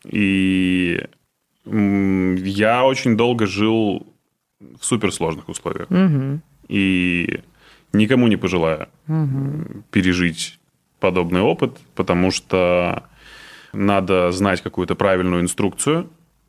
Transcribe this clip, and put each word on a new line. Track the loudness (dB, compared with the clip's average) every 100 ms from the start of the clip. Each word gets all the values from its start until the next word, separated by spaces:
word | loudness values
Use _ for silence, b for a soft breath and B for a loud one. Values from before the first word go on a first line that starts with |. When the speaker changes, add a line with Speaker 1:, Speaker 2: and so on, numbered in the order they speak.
Speaker 1:
И, | -8 -2 0 2 2 2 2 0 0 -4 -6 _ _ _ _ _ -6
м, | 0 2 2 2 2 0 0
я | -2 0 2 4
очень | 2 2 2 2
долго | 2 2 -2
жил | 0 0 2 0 -2 -8 _ _ _ _ _
в | -20 -14
суперсложных | -4 -2 -2 -2 -4 -6 -10
условиях. | -10 -8 -8 -2
Speaker 2:
Мгм. | 0 2 2 -2 -6 -10 _ -6
Speaker 1:
И | -2 0 2 0 -2 -4 -6 -12 _ b b b
никому | 0 2 4 4
не | 2
пожелаю, | 0 0 0 -2 -6 _ -6
Speaker 2:
Мгм. | -2 -2 -2 -4
Speaker 1:
м, | -6 -10 -14 -6
пережить | 0 0 2 0 -4 -10 -14 _ _ _ _
подобный | -2 0 0 2
опыт, | 0 0 -4 -6 -12
потому | -6 -2 0 0
что | -2 -2 0 2 2 0 -4 -10 B B B B B B
надо | -2 0 0 2 2 2
знать | 2 0 0
какую-то | -2 -4 -2 0
правильную | 2 2 2 0
инструкцию, | 0 0 -2 -2 -2 -2 -2 -14 _ _